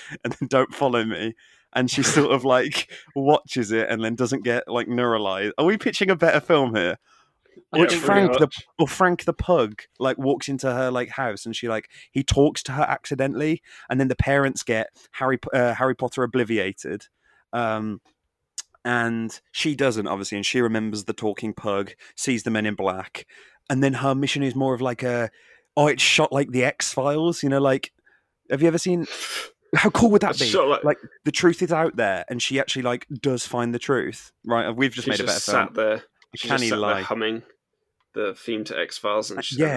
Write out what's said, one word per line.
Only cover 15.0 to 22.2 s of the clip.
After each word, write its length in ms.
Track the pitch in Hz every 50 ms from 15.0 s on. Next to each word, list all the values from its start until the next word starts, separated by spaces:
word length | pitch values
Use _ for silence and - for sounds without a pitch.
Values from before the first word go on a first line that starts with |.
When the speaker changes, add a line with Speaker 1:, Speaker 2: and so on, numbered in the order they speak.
| - _ -
Speaker 1:
Harry 260 | - 135 131 135 120
P-, 100 | - - -
uh, 200 | 131 123 120 113
Harry 200 | - 131 131 131
Potter 260 | - 131 120 - - 127
obliviated. 840 | 117 107 127 120 104 117 104 92 98 101 - - 67 87 104 - _ _ _ _ _ _ _ _ _ -
Um, 460 | 117 117 113 110 110 107 107 104 - _ _ _ _ _ _ _ _ _ _ _ - - _ _ _ -
and 560 | 120 120 120 117 117 117 113 113 110 - - _ _ -
she 220 | - - 160 147
doesn't, 320 | 131 143 131 110 110 98
obviously, 300 | 73 92 98 98 - 107 101
and 80 | 98
she 140 | - - 127
remembers 440 | 120 113 110 110 110 110 104 104 98
the 80 | - 107
talking 400 | - 113 107 101 - 120 110 101
pug, 400 | - - 107 101 98 101 98 - - - - -
sees 260 | -